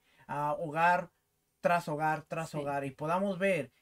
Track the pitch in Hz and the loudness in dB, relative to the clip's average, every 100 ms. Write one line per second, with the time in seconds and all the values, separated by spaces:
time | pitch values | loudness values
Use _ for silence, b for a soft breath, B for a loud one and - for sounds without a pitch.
0 | b b - 139 147 151 165 156 170 175 | b b -8 -4 -2 -2 -4 2 4 4
1 | 170 _ _ _ _ _ 185 175 170 151 | 0 _ _ _ _ _ 2 2 0 0
2 | 156 156 - 165 160 151 143 139 139 - | 0 0 -4 -8 -6 -4 -4 -4 -4 -6
3 | 151 180 202 175 196 175 - _ | -2 0 0 0 2 2 -2 _